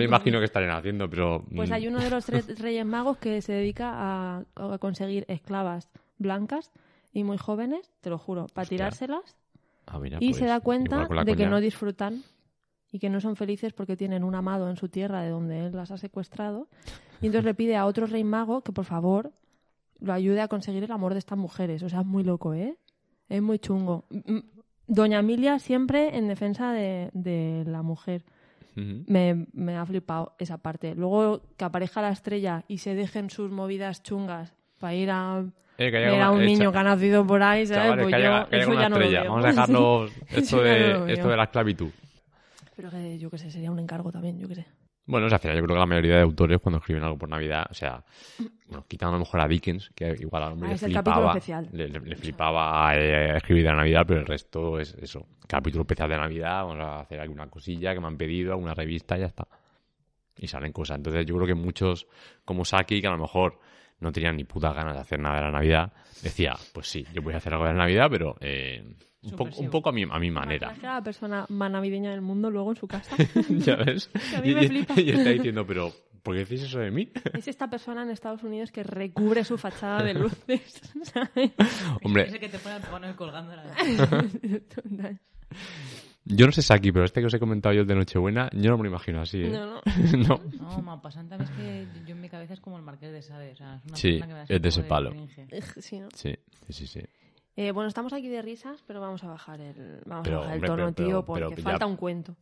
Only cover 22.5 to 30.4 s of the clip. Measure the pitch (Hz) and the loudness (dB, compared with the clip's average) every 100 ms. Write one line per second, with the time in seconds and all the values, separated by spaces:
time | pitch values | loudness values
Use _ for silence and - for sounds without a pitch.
22.5 | 156 233 330 _ _ _ _ - 196 214 | -4 -4 -8 _ _ _ _ -6 -2 0
23.5 | 214 - 190 180 170 - 196 - 220 - | 0 0 -2 0 -2 -4 -8 -4 -4 -4
24.5 | _ _ _ - 214 214 208 208 240 277 | _ _ _ 0 4 6 6 4 4 2
25.5 | 277 - 254 254 285 302 247 208 196 202 | 2 0 0 2 2 2 0 -2 -2 -2
26.5 | 202 247 226 196 180 180 185 180 170 160 | -2 -2 -2 -2 -4 -6 -6 -2 -2 -2
27.5 | 160 160 160 160 160 - 175 - _ _ | -2 -4 -4 -4 -4 -4 -6 -8 _ _
28.5 | _ _ - 101 104 185 190 175 170 165 | _ _ -8 -8 -6 2 4 4 2 -2
29.5 | - 175 170 170 185 175 165 165 - | -6 -4 -4 -4 -4 -4 -6 -6 -8